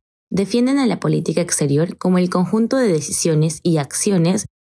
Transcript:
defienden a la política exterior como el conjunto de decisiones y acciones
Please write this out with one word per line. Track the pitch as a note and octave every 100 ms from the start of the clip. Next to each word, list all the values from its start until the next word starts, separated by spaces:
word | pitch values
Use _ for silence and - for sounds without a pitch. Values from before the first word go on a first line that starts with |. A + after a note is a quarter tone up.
| - _ _
defienden | F3+ F#3+ A#3+ B3 C#4
a | B3
la | F3
política | D#3+ D#3 E3 D#3+
exterior | E3+ - D3 C#3+ F3 -
como | F3+ F3+
el | F3+
conjunto | F3+ F3+ A3 A3+ C4
de | A#3
decisiones | D#3 C#3 - E3+ D#3 D#3+ -
y | F3+ D#3+
acciones | C#3 - G#3+ F#3+ E3 G#3 - _